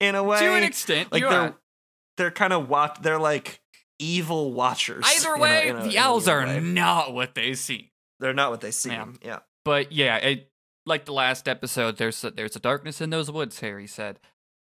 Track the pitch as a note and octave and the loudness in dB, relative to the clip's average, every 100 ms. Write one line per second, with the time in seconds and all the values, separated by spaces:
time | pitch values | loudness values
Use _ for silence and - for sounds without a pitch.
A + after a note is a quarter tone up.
0 | G3+ G3 G3 G#3 G#3 - G3 - - D3+ | 2 2 2 4 4 4 2 0 0 0
1 | F#3 D#3 C4 F#3 E3 - _ _ _ _ | 0 2 4 4 2 -4 _ _ _ _
2 | _ - F3 E3 G3 F3+ C3 C#3+ D3 - | _ -4 -4 0 2 2 2 2 2 0
3 | D#3+ D#3 D#3 D3 - - _ _ _ - | -2 2 2 0 -4 -16 _ _ _ -10
4 | D#3 F3 D#3+ E3 C#3+ A#2+ B2+ B2 - - | -4 -2 0 -2 -2 0 0 0 -4 0
5 | A#3+ D#4 D#4+ D4+ D4+ D#4 D#4 A#3+ A2 D3+ | 2 2 2 2 4 4 2 0 0 2
6 | C4 A#3 F3+ D3 C3 C#3 E3 F3 F3 E3+ | 4 4 4 4 2 -2 -2 2 2 2
7 | C#3+ B2 B2 - A#2 C3 - A#2+ - _ | 0 -2 -4 -2 -4 -2 -6 -8 -12 _
8 | _ - C3 C3+ C#3 A#2 G#2 - C3 A#2 | _ -6 -2 2 0 0 -6 -6 -4 -6
9 | A2 B2+ A#2 G#2 - _ D3+ C#3+ C#3+ D3+ | -10 -14 -14 -14 -16 _ -2 0 0 0
10 | C3+ A2 C3+ C#3 - _ _ _ - D#3 | 2 2 0 -2 -6 _ _ _ -4 -4
11 | D3+ C3+ B2+ C3 - B2+ B2+ - A2+ G#2 | -2 0 0 0 -4 -4 -4 -2 -2 0
12 | A2+ A2+ A#2 - A2 G#2+ B2 C#3 D3+ D3 | -4 -4 -8 -8 -8 -4 -2 -2 -4 -8
13 | D#3+ D#3+ D3 D3+ C3+ - A2 G2+ G2+ - | -4 -4 -4 -6 -8 -8 -10 -10 -12 -10
14 | G#2 G2 _ _ _ _ | -10 -12 _ _ _ _